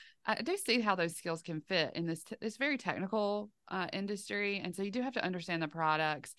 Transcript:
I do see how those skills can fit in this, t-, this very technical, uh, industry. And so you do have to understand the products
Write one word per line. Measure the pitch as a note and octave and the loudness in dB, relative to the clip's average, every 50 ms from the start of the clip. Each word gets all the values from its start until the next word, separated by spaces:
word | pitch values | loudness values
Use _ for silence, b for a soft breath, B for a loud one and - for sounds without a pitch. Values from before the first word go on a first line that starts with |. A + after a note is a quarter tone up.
| b b b b _ | b b b b _
I | - A3 - | -2 -2 0
do | A3+ D4 F#4 | 0 -2 -2
see | G4+ - - A3+ B3 | 0 2 2 2 4
how | A3+ G#3+ F#3+ | 4 4 4
those | F3+ E3+ E3+ E3+ | 4 2 0 0
skills | - - F3 E3 D#3+ - | -2 -2 -2 -2 -2 -4
can | F3+ E3 D#3 | -6 -6 -6
fit | - - F#3+ F3 D#3 B2+ - | -2 0 2 2 2 2 0
in | - E3+ | -2 -2
this, | E3+ E3 E3 - | -2 -2 -4 -6
t-, | - A3 - | -10 -10 -6
this | - A3+ G#3+ | -6 -6 -2
very | - C4+ D4 C#4+ B3 | 0 0 0 0 0
technical, | - F#3 C#3+ - A#3 F#3 - G#3+ G#3 G3+ G#3 G#3 G#3 G#3+ _ _ _ | 0 -2 0 0 -2 0 0 2 2 2 0 -2 -4 -8 _ _ _
uh, | - - F#3+ F3+ - - | -6 -2 -2 -2 -2 -2
industry. | G3 G3 G3+ G#3 G3 - - G3+ G3+ G#3 G3+ G3+ G3 - | -4 -2 -2 -4 -6 -4 -4 -2 0 0 0 0 0 -2
And | F#3 F3 | -4 -2
so | - | -2
you | G3 G3+ | -4 -2
do | G3 B3 B3 | 0 -2 -2
have | C4+ B3 | 0 0
to | A#3 - | 0 0
understand | F3+ F3+ F3 E3+ - F3 E3 | 0 -2 -2 -2 -2 0 0
the | E3 | 0
products | D3 - E3 D#3+ D#3 D#3 D#3 D#3 D#3 D3+ C#3+ - - - | -2 0 2 4 4 4 4 4 2 2 -2 -4 -12 -14